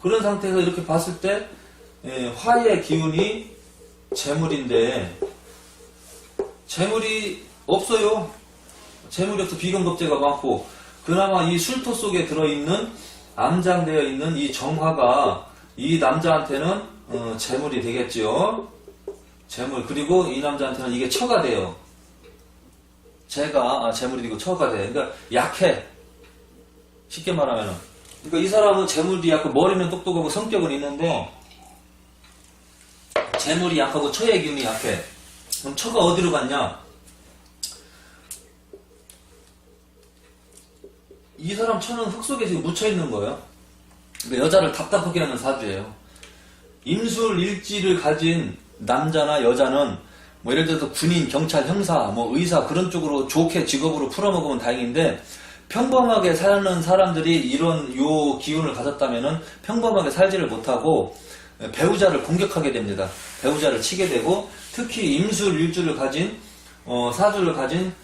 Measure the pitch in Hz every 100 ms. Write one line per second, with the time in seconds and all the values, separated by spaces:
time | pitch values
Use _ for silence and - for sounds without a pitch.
0 | 180 220 208 196 196 185 175 175 160 160
1 | 170 170 190 202 208 - - - - -
2 | 127 131 123 117 226 240 233 185 - 160
3 | 160 156 208 220 - - - - - -
4 | - - 143 151 160 147 123 117 117 -
5 | 92 - - - - - - - - -
6 | - - - - - - - - 190 220
7 | 220 220 208 - - - - 190 - 226
8 | 208 220 170 - - - - - - -
9 | - - 190 202 190 160 175 190 175 -
10 | 160 143 143 143 135 110 - - - -
11 | - 175 196 185 165 170 165 262 240 233
12 | 208 180 160 151 151 143 151 202 226 -
13 | - - - - - 175 180 180 160 156
14 | 135 135 156 151 143 - - 156 156 147
15 | 123 131 120 - - - - - 139 165
16 | 135 151 170 156 147 139 160 202 - -
17 | - 120 117 110 - 131 147 127 117 123
18 | 120 120 107 110 202 226 - - - -
19 | - - - - - - 123 135 - 147
20 | 147 185 175 131 143 143 135 127 127 123
21 | 131 - 247 - 127 107 92 - - -
22 | - - - - - - - - _ _
23 | - - _ 143 151 147 123 131 117 113
24 | 127 127 117 107 180 175 135 107 101 131
25 | - - - 120 - - 180 - - -
26 | - - - - - - - - - -
27 | - - 165 165 135 117 101 87 - -
28 | - - 151 165 185 214 208 190 185 151
29 | 170 185 165 156 151 135 180 190 170 180
30 | - 165 156 202 226 214 160 139 143 143
31 | 170 147 - - - - - - - -
32 | _ _ - - - - - - - -
33 | - - - - 147 165 180 160 135 151
34 | 143 - 220 190 156 143 120 113 - -
35 | - - - - - - 139 143 233 -
36 | 175 170 175 147 127 143 - - - -
37 | - - - - _ _ - - - -
38 | - - - - - _ _ - _ -
39 | _ - - - - _ _ _ _ _
40 | - _ _ _ _ - _ _ - _
41 | _ - _ - 156 202 226 208 - 233
42 | 220 185 - 269 202 170 165 170 214 185
43 | 156 104 101 76 - - - - - -
44 | - - 117 123 151 190 165 - - 202
45 | 175 170 151 123 139 131 110 95 104 -
46 | - - - - - - - - 123 190
47 | 233 226 226 185 190 196 - 202 185 175
48 | 147 151 165 170 - - - - 104 127
49 | 156 160 147 151 117 123 131 135 135 92
50 | - - - - 117 143 160 160 143 -
51 | 160 175 139 139 156 151 139 196 180 160
52 | 107 110 117 135 170 165 - 151 185 175
53 | 156 143 135 156 165 175 - 139 160 156
54 | 135 156 202 175 147 127 120 127 120 131
55 | 165 - - - - - - 220 262 262
56 | 240 214 180 160 196 202 196 175 165 190
57 | 185 160 160 165 - 143 170 156 139 127
58 | 147 156 143 131 - 156 156 127 139 143
59 | 135 120 135 165 - - - 233 233 208
60 | 151 135 190 190 143 113 - 131 156 143
61 | - - - - - - 110 - 165 196
62 | 190 147 - 175 196 - 147 120 104 95
63 | 95 - - - 131 147 147 123 - 185
64 | 185 123 156 196 - - - - 233 233
65 | 185 139 208 190 202 156 165 170 165 135
66 | 135 143 196 220 - - - - - 123
67 | 120 113 208 208 175 160 131 165 185 175